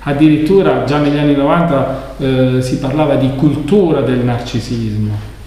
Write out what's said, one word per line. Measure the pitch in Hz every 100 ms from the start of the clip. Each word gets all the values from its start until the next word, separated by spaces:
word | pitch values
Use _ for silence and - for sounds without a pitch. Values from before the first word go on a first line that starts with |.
Addirittura | 143 139 156 151 151 196 156 127
già | 127 147
negli | 143 147
anni | 147
novanta, | 139 143 170 170 135 131 - - -
eh, | 135 131 131 127
si | 123 139
parlava | 135 151 147
di | 127 131
cultura | 127 147 135 - 208 175 139
del | 120 123
narcisismo. | 123 120 - 120 - 120 110 107 107 104 - -